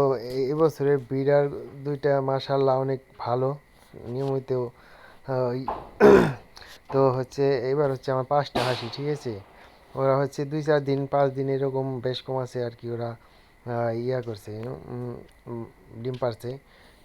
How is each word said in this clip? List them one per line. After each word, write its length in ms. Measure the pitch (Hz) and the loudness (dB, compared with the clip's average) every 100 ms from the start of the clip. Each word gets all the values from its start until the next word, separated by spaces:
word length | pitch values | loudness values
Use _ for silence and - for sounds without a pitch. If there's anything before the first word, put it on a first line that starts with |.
| 139 | 4
এ-, 320 | 123 120 131 131 | 0 -4 -4 -2
এবছরের 480 | 151 160 147 139 143 120 | 2 2 2 2 2 0
বিড়ার 360 | 135 135 143 143 127 - 143 | -2 4 4 4 -2 -12 -10
দুইটা 360 | 139 143 147 139 | -8 -2 2 2
মাশাআল্লাহ 540 | 135 135 - 139 135 131 | 2 -2 0 2 2 2
অনেক 220 | 135 131 - - | 0 -4 -8 -10
ভালো, 300 | - 123 131 143 - _ - - - | -4 0 -2 -4 -12 _ -20 -16 -10
নিয়মিত, 460 | 123 139 135 127 | -6 -2 -2 -2
আহ, 960 | 127 120 - - - - - - 131 123 | -2 -4 -8 -20 -20 -20 -14 -6 -2 -2
ওই, 180 | 127 131 - - - | -2 -6 -10 -8 6
<clears throat> 920 | 208 196 165 127 - - - - - | 10 10 8 0 -12 -20 -20 -20 -4
তো 80 | 135 135 | 2 4
হচ্ছে 340 | 127 127 - 139 135 127 | 2 -2 0 2 2 0
এবার 180 | 143 143 | 0 0
হচ্ছে 220 | 131 - | 0 -2
আমার 120 | 131 | -2
পাঁচটা 360 | 127 147 139 - | 0 0 0 -2
হাসি, 220 | 123 123 117 | -2 -2 -6
ঠিক 160 | - 143 | -6 -4
আছে? 320 | 147 123 101 - - - - - | -4 -6 -8 -12 -20 -20 -20 -12
ওরা 200 | 135 135 135 | -2 2 2
হচ্ছে 280 | 139 - | 0 -2
দুই 180 | 143 156 | -4 -2
চার 220 | 147 147 | 2 2
দিন, 220 | 139 139 139 | 2 0 2
পাঁচ 220 | 143 139 | 2 2
দিন 160 | 131 135 | 0 -2
এরকম 520 | 135 135 135 135 131 | 0 0 0 -2 -2
বেশ 180 | 127 123 | -4 -4
কম 140 | - 131 | -4 -6
আছে 200 | 123 127 | -4 -4
আর 60 | 120 | -6
কি 200 | 113 120 | -6 -8
ওরা, 200 | 117 117 | -6 -6
আহ, 800 | 113 - - _ _ 120 117 117 | -8 -16 -20 _ _ -6 -2 -2
ইয়া 280 | 113 120 127 | -2 -2 -4
করছে, 320 | 120 104 - 107 120 | -4 -10 -10 -10 -10
উম, 480 | 139 - 120 123 64 - - - | -10 -10 -10 -8 -10 -14 -20 -12
উম, 180 | 117 113 - - 113 | -12 -12 -16 -20 -10
ডিম 120 | 123 | -8
পারছে। 360 | 127 123 110 120 139 - - - - | -4 -4 -4 -8 -12 -16 -20 -20 -20